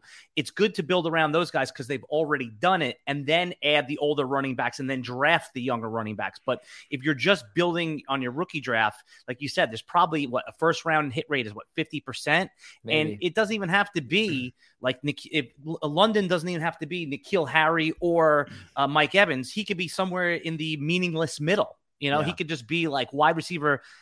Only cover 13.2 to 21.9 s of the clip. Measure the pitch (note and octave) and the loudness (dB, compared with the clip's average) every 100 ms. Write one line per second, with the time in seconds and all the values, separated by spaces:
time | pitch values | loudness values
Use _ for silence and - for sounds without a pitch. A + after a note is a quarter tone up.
13.2 | F3 F#3 G#3 A3 F#3 G3 G3+ E3+ B2 F#3 | -2 0 0 0 0 0 2 -2 -2 0
14.2 | G#3+ C#3 B2+ _ _ - B2+ C3 D3 C#3 | 0 -2 -6 _ _ -4 -4 -2 -4 -6
15.2 | - D#3 A#2+ _ D3+ D#3+ D3+ D#3 A3 G#3+ | -4 -4 -4 _ -10 -6 -2 4 4 4
16.2 | F#3 F3 F3 E3+ E3 - D3+ F3+ D3+ C3+ | 2 0 -2 -4 -4 -6 -8 -6 -6 -8
17.2 | - F#3+ C#3 D#3 D#3 E3 D#3 - F3 E3+ | 0 0 4 4 4 4 0 0 2 4
18.2 | D#3+ D3 C3+ - - - C#3 D3+ D3 F#3+ | 6 4 2 -8 -12 -2 0 2 4 4
19.2 | F#3+ C3 B2+ G#3 G#3 F3 E3 - F#3+ F3+ | 4 2 -4 -6 -4 -4 -4 -4 -2 0
20.2 | F3 E3+ E3 D#3+ D#3+ D3+ D3+ F3+ F3+ D#3+ | -2 -2 -4 -4 -4 -4 0 0 0 0
21.2 | D#3+ - D3+ G3+ - - _ | -2 -2 0 2 0 -4 _